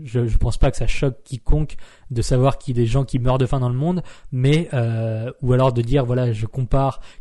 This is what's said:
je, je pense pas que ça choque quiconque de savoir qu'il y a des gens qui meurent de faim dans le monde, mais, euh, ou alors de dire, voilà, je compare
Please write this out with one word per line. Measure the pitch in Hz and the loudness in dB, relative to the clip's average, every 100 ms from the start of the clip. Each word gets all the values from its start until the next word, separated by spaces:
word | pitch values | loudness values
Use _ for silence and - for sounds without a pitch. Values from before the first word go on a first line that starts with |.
| 151 | -6
je, | 120 120 | -2 2
je | 110 | 2
pense | 117 - | 2 4
pas | 139 | 2
que | - | 4
ça | 110 | 2
choque | - 139 123 | 2 0 -2
quiconque | - 127 - 151 151 - - - - | -10 -4 2 2 0 -6 -12 -18 -8
de | 117 | -4
savoir | - 127 131 - | 0 2 2 0
qu'il | - 120 | -4 -2
y | |
a | |
des | 113 | 0
gens | 127 | 0
qui | 131 131 | 0 -2
meurent | 123 131 | 0 0
de | 127 | 0
faim | 139 | 0
dans | 123 | -2
le | 123 | -2
monde, | 156 180 - - - | -2 -2 -6 -14 -8
mais, | 127 135 151 170 | -2 2 2 0
euh, | 139 113 113 113 110 120 - | -2 -2 -2 -4 -4 -8 -6
ou | 127 | 0
alors | 127 131 | 2 2
de | 120 | 2
dire, | 117 143 123 | 2 0 2
voilà, | 123 123 | 0 0
je | 110 113 | -2 -4
compare | 135 123 - 135 - - - | -4 0 2 2 -2 -12 -10